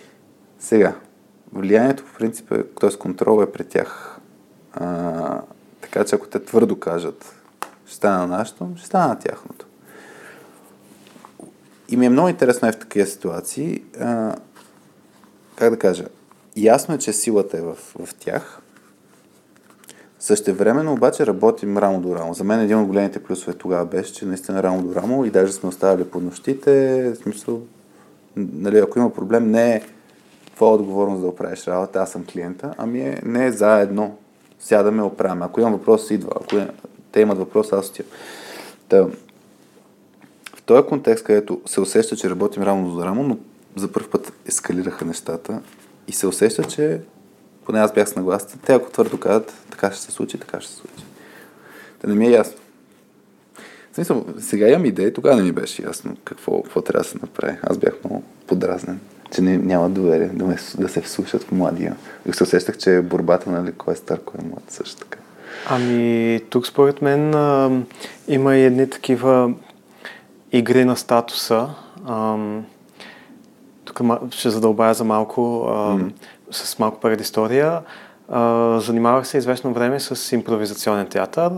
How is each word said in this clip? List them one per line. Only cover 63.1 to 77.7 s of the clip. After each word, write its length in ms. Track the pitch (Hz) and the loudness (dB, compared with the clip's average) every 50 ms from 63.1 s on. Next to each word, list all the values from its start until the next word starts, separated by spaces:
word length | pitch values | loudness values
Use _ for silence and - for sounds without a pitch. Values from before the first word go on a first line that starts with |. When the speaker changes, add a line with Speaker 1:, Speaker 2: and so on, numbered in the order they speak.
| - 87 85 85 87 90 - 98 | 0 0 2 2 2 2 2 -2
Speaker 1:
нали, 220 | 90 87 90 87 | -4 -4 -4 -6
кой 220 | 82 - - - 87 | -8 -6 -6 -6 -6
е 40 | - | -6
стар, 220 | - - - - - | -6 -6 -6 -6 -6
кой 140 | - - - - | -10 -14 -12 -12
е 40 | - | -12
млад, 160 | - - - - | -12 -14 -16 -16
също 300 | - - - - - - | -14 -14 -14 -14 -14 -16
така. 220 | - - - - - - - - - - - - - - | -18 -18 -18 -18 -20 -20 -20 -20 -20 -18 -16 -14 -6 -4
Speaker 2:
Ами, 720 | 135 123 123 123 120 120 120 117 117 117 113 113 113 113 113 - | -2 -2 0 0 2 2 2 2 2 2 2 2 0 -2 -2 -2
тук 180 | - 127 120 - | -2 -2 -2 0
според 340 | - - 139 139 139 139 | 2 4 4 4 4 2
мен, 340 | 143 143 139 143 151 151 151 | 2 2 2 2 2 2 2
а, 460 | 151 147 147 139 139 135 131 131 127 123 - - - - - - - - - | 2 2 4 4 4 4 2 2 0 -2 -4 -10 -16 -18 -18 -18 -14 -6 -2
има 280 | 143 135 135 135 135 | 0 2 4 4 6
и 80 | 135 131 | 6 6
едни 260 | 127 127 127 135 131 | 6 6 4 2 0
такива 640 | - - - - 127 120 123 135 131 127 123 120 120 - - - - _ _ _ - - - - - - - _ _ _ _ _ | 0 -4 -2 0 0 2 4 4 6 6 4 2 0 -4 -8 -16 -20 _ _ _ -20 -20 -18 -18 -18 -20 -20 _ _ _ _ _
игри 340 | - 123 117 117 123 127 127 | 0 2 2 4 4 4 6
на 100 | 127 123 117 | 4 2 0
статуса. 720 | - - 123 117 117 - - - - - 120 113 120 147 151 - - - - - - 131 | 0 0 2 2 2 0 -4 -8 -2 0 0 0 0 -2 -8 -14 -20 -20 -20 -18 -12 -8
Ам, 580 | 117 110 110 110 107 107 107 104 104 110 110 - - _ _ _ _ - - - - - - - - - - _ _ _ - - _ _ _ | -6 -4 -2 -2 -2 -4 -4 -6 -8 -8 -10 -14 -18 _ _ _ _ -20 -20 -20 -20 -20 -20 -20 -20 -20 -20 _ _ _ -20 -20 _ _ _
тук 140 | - - - | -16 -6 -2
ма-, 180 | 120 120 117 117 127 123 | 0 0 0 0 -4 -8
ще 180 | - - - 127 | -8 -4 -2 -2
задълбая 440 | 107 110 110 113 107 104 113 113 113 | 0 2 2 2 4 4 4 4 4
за 100 | 110 120 | 2 2
малко, 640 | 110 110 107 110 107 - - 120 120 120 117 120 117 | 0 2 0 0 0 -2 -2 -2 0 -2 -2 -2 -2
ам, 260 | 117 107 104 104 101 | -2 -2 0 0 0
Speaker 1:
Мгм. 120 | 95 92 90 - - - - - - _ - | 0 -2 -4 -6 -10 -18 -20 -20 -20 _ -14
Speaker 2:
с 280 | - - - - - - | -12 -10 -10 -8 -4 -2
малко 200 | 113 110 110 - | -2 -2 -2 0
предистория. 800 | - 117 110 101 92 - - 110 110 110 123 135 147 156 | 0 0 0 0 -2 -4 -2 0 0 2 2 2 2 2